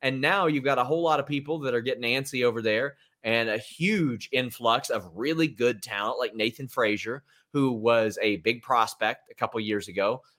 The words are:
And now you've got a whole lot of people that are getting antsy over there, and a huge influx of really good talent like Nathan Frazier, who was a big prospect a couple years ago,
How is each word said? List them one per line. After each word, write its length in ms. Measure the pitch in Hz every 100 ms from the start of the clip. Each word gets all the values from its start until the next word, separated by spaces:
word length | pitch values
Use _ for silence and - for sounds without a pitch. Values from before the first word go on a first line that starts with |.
And 180 | 135 131
now 280 | 147 196 170
you've 180 | 147 131
got 120 | 131
a 60 |
whole 180 | 123 160
lot 180 | 170 147
of 80 | 143
people 320 | 143 139 160
that 140 | 135
are 80 | 120
getting 220 | 120 120
antsy 400 | 120 127 139 127
over 180 | 120 117
there, 360 | 110 107 139 - _ _
and 240 | 113 117 113
a 100 | 110
huge 720 | - - 180 214 151 113 -
influx 560 | 127 123 - 117 120 -
of 200 | 113 90
really 340 | 85 135 160 160
good 340 | 110 120 110
talent 380 | - 101 104 123
like 160 | 120 110
Nathan 320 | 110 120 131
Frazier, 560 | - 110 107 110 135 - _ _
who 200 | 143 135
was 460 | 117 113 117 110 104
a 160 | 110 98
big 240 | 107 120
prospect 680 | - 123 110 - 107 127 -
a 20 |
couple 260 | - 117 117
years 280 | 107 104 98
ago, 340 | 92 101 127 -